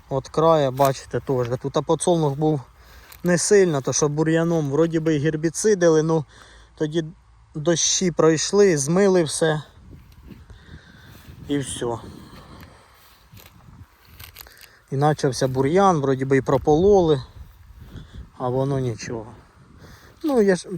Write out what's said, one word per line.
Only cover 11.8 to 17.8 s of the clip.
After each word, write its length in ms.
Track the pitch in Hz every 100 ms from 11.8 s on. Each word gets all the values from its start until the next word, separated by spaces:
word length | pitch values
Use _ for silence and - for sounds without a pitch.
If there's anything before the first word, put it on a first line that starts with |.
| 120 113 - - - - - - - - _ _ - _ _ - - - - - - _ _ - - - - - - _ -
І 60 | 135
почався 520 | 147 147 143 120 135
бур'ян, 520 | 131 139 180 196 160
вроді 240 | 135 131
би 120 | 135 135
і 60 |
пропололи, 800 | 131 135 - 151 196 196 165 139 - - - - - -